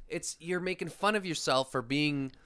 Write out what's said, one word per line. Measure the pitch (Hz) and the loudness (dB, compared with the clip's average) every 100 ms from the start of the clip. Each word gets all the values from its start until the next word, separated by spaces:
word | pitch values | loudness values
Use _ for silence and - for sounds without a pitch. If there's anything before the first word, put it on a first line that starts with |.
| - | -8
it's, | 170 - - | -6 -6 -10
you're | 165 180 | -4 -2
making | 185 185 175 | -2 -4 -6
fun | - 202 214 | 0 2 2
of | |
yourself | 185 151 - 131 135 | 0 -2 2 2 4
for | 131 | -2
being | 117 139 151 143 135 - | 0 2 2 2 -4 -8